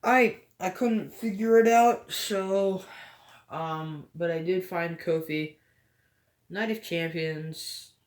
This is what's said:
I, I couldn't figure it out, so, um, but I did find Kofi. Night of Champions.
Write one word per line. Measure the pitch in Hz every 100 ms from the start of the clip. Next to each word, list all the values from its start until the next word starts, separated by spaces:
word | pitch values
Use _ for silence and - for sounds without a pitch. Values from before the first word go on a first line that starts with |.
I, | 220 254 233 - _ _
I | 185
couldn't | 185 240 220 139
figure | - 226 196 226 226
it | 226
out, | 233 240 - -
so, | - - 202 190 190 196 190 - - - - _ - _
um, | 156 160 156 156 151 -
but | 156 170
I | 165
did | 160 185
find | 180 175 170 165
Kofi. | - 160 160 156 156 - _ _ _ _ _ _ _ _ _
Night | 185 220
of | 214
Champions. | - 170 165 165 160 156 160 156 - - - _